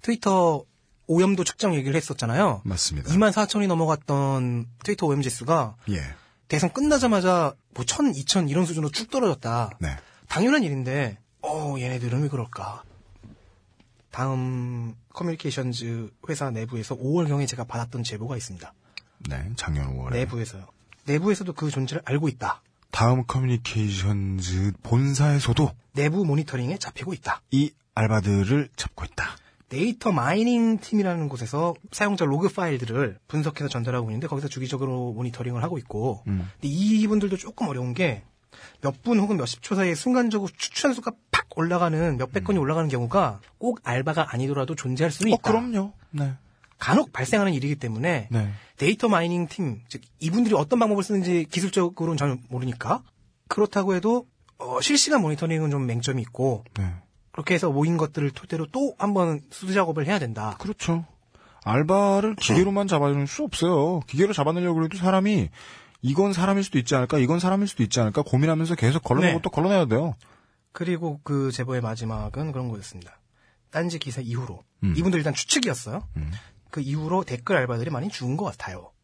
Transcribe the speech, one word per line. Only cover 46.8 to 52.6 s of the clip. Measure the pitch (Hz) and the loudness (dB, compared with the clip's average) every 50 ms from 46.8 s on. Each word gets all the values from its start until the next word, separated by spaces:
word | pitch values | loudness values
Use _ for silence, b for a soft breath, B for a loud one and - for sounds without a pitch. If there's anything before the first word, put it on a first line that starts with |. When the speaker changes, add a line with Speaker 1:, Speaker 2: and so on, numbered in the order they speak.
| - - 143 240 302 - - | 0 2 4 4 4 2 -2
Speaker 1:
발생하는 | - 233 - - 214 202 196 175 | -6 -2 0 2 2 4 2 2
일이기 | 135 127 143 147 | 0 0 -2 -2
때문에 | 139 - 120 110 110 123 170 175 135 107 107 | -2 -4 -6 -4 -2 0 0 0 0 -2 0
Speaker 2:
네. | 117 113 107 101 101 104 B B B | 0 0 0 0 -4 -8 B B B
Speaker 1:
데이터 | _ 139 143 214 208 - 233 | _ 0 0 0 2 2 2
마이닝 | 208 175 170 170 175 175 175 160 | 2 2 2 2 0 0 -2 -2
팀, | - - 190 143 117 101 - _ | -4 -4 -4 -4 -4 -6 -12 _
즉 | - - - _ _ _ | -18 -18 -18 _ _ _
이분들이 | 156 165 170 220 247 220 214 | -4 -2 2 2 2 4 4
어떤 | 156 147 147 254 240 | 2 2 2 4 4
방법을 | 233 214 208 202 185 | 4 4 2 0 0
쓰는지 | - 214 196 185 175 180 170 160 147 | 0 0 0 2 2 2 2 0 0
기술적으로는 | - 175 175 196 - 196 185 170 180 - 170 165 165 | -4 -2 -2 0 2 2 0 0 0 -2 -2 -2 0
잘 | 147 143 143 131 123 123 - | 0 0 0 -2 -2 -6 -8
모르니까 | 127 123 | -6 -4